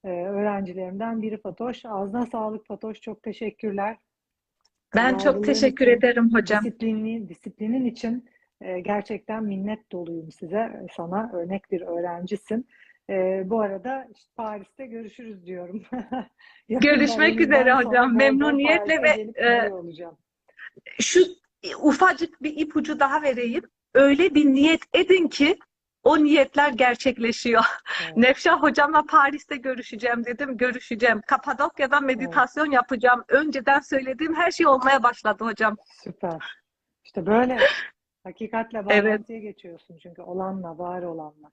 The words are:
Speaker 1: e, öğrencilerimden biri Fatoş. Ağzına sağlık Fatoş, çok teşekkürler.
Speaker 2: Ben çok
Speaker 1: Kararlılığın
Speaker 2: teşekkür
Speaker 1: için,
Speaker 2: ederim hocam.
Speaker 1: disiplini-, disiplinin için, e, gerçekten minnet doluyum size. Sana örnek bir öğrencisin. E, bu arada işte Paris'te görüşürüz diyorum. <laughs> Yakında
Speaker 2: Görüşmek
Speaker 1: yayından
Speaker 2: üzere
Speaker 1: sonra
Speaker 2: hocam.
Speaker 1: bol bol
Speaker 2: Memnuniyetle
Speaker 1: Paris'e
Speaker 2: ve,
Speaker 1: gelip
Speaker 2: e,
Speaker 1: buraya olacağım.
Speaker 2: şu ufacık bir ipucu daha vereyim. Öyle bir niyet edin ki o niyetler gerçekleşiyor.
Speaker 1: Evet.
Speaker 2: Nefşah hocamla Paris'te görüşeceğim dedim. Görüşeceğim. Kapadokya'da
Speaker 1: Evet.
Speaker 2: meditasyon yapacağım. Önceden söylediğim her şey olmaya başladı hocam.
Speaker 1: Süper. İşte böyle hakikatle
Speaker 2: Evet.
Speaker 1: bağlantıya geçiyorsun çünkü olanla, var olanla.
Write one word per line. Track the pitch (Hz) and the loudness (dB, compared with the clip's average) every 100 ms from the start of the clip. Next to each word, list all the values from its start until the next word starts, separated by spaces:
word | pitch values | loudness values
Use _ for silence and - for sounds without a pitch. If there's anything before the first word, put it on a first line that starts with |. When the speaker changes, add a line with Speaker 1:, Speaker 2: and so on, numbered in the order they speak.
Speaker 1:
e, | 196 | -8
öğrencilerimden | 175 180 202 208 202 190 180 185 196 226 226 | -8 -6 -4 -4 -4 -8 -10 -10 -8 -8 -6
biri | 214 208 | -8 -8
Fatoş. | 202 170 233 240 | -12 -10 -10 -10
Ağzına | 240 202 196 233 240 | -10 -8 -6 -6 -6
sağlık | 240 214 214 _ | -6 -6 -8 _
Fatoş, | 202 220 214 | -12 -12 -12
çok | - 214 | -14 -14
teşekkürler. | 220 196 214 - 220 196 202 226 _ _ _ _ _ _ _ _ _ 226 | -14 -10 -12 -8 -8 -6 -6 -8 _ _ _ _ _ _ _ _ _ 0
Speaker 2:
Ben | 247 | 2
çok | 254 | 2
Speaker 1:
Kararlılığın | 294 226 | 0 2
Speaker 2:
teşekkür | 208 240 269 - 247 | 0 2 2 4 4
Speaker 1:
için, | 240 | 6
Speaker 2:
ederim | 240 240 233 | 4 4 4
hocam. | 233 226 208 | 4 2 0
Speaker 1:
disiplini-, | 214 - 226 220 220 226 185 | 0 -4 -4 -2 -4 -6 -10
disiplinin | 170 202 - 214 254 | -14 -18 -8 -4 -2
için, | 247 233 226 247 _ _ _ _ | -2 -4 -6 -6 _ _ _ _
e, | 190 180 | -10 -8
gerçekten | 180 208 202 208 - 220 | -4 -4 -4 -12 -8 -8
minnet | 214 196 196 214 _ | -6 -6 -6 -8 _
doluyum | 180 170 165 160 | -12 -10 -12 -14
size. | _ 165 202 226 - 185 - | _ -8 -6 -6 -10 -16 -12
Sana | 170 190 226 | -6 -6 -6
örnek | 180 170 196 _ | -8 -8 -8 _
bir | 185 | -8
öğrencisin. | 175 170 175 175 180 202 - 220 - _ _ _ - | -6 -8 -6 -8 -10 -10 -6 -8 -8 _ _ _ -8
E, | 196 185 190 185 | -4 -2 -4 -2
bu | 226 | -2
arada | 208 196 233 269 247 | -2 -4 -8 -10 -12
işte | 208 _ - | _ _ -12
Paris'te | 220 208 196 _ 262 | -10 -10 -16 _ -16
görüşürüz | 226 220 - 226 196 175 | -14 -16 -18 -18 -18 -14
diyorum. | 180 175 202 - | -14 -12 -14 -10
<laughs> | 254 202 254 - _ _ _ _ | -12 -8 -10 -12 _ _ _ _
Yakında | 233 285 | 2 4
Speaker 2:
Görüşmek | 294 294 226 311 - | 4 2 4 2 2
Speaker 1:
yayından | 302 285 | 4 6
Speaker 2:
üzere | 254 | 6
Speaker 1:
sonra | 262 | 4
Speaker 2:
hocam. | 240 247 254 | 4 2 4
Speaker 1:
bol | |
bol | 240 | 4
Speaker 2:
Memnuniyetle | 277 269 294 285 285 330 302 311 | 4 4 2 2 2 2 2 2
Speaker 1:
Paris'e | |
Speaker 2:
ve, | 302 240 | 2 2
Speaker 1:
gelip | 214 - | -2 -2
Speaker 2:
e, | |
Speaker 1:
buraya | 240 240 226 | 2 2 0
olacağım. | 190 170 160 170 156 _ _ _ _ - - - - | -6 -12 -16 -18 _ _ _ _ _ -20 -20 -20 -8
Speaker 2:
şu | - 349 370 - _ _ 185 - | 2 4 4 0 _ _ -12 0
ufacık | 294 - 370 - 330 _ | 0 4 2 2 -6 _
bir | 302 302 | -8 -6
ipucu | 311 311 302 269 | -4 -4 -4 0
daha | 277 302 | 0 2
vereyim. | 294 247 240 277 - _ _ | -2 -2 -4 -6 -10 _ _
Öyle | 254 277 285 359 | 6 6 6 4
bir | 294 294 | 4 4
niyet | 269 302 320 - | 6 4 2 0
edin | - 370 370 311 | 0 4 2 2
ki | - 285 415 _ _ _ _ | 2 0 0 _ _ _ _
o | 254 311 | 2 4
niyetler | 294 302 269 294 285 | 4 4 4 2 2
gerçekleşiyor. | 233 254 240 269 240 233 226 240 226 220 - - - 170 | 2 0 2 -2 -2 -4 -2 2 4 2 -2 -10 -8 -4
Speaker 1:
Evet. | 165 | 2
Speaker 2:
Nefşah | 247 269 359 330 | 4 4 2 4
hocamla | 285 254 285 311 302 | 2 2 2 2 4
Paris'te | 311 277 294 _ 285 | 4 4 0 _ -8
görüşeceğim | 262 254 - 220 233 240 | -6 -8 -10 -6 -4 -2
dedim. | 233 233 277 233 | -4 -6 -8 -2
Görüşeceğim. | 254 247 - 226 233 220 - | -2 -4 -8 0 2 2 0
Kapadokya'da | 262 - 254 311 - 269 285 | -2 -2 -2 -4 0 2 2
Speaker 1:
Evet. | 277 | 2
Speaker 2:
meditasyon | 254 262 285 254 294 302 | -2 -2 0 0 0 2
yapacağım. | 262 247 - 247 247 - | 2 0 0 2 2 2
Önceden | 262 311 269 247 277 | 0 2 -2 2 2
söylediğim | - 277 262 254 320 | 2 -4 -4 -4 -4
her | 320 349 | 0 0
şey | - 330 | 0 2
olmaya | 262 262 269 | 4 4 4
başladı | 240 233 214 202 | 2 0 -4 -2
hocam. | 226 214 220 208 _ _ | -6 0 -2 -2 _ _
Speaker 1:
Süper. | - - 180 160 - - _ _ _ _ | -18 -10 -8 -8 -12 -18 _ _ _ _
İşte | _ - 170 | _ -8 0
böyle | 220 254 247 554 - - _ _ _ | 2 2 2 2 0 -12 _ _ _
hakikatle | 190 - 220 226 226 226 196 | -20 -14 -8 -8 -6 -8 2
Speaker 2:
Evet. | 208 | 2
Speaker 1:
bağlantıya | 214 214 220 226 | 4 -2 -4 -16
geçiyorsun | 208 208 185 170 _ 165 | -16 -18 -20 -20 _ -20
çünkü | 175 175 | -20 -20
olanla, | 180 185 190 190 175 156 | -12 -8 -6 -8 -10 -10
var | 175 180 | -10 -8
olanla. | 175 165 151 151 151 | -10 -10 -14 _ -20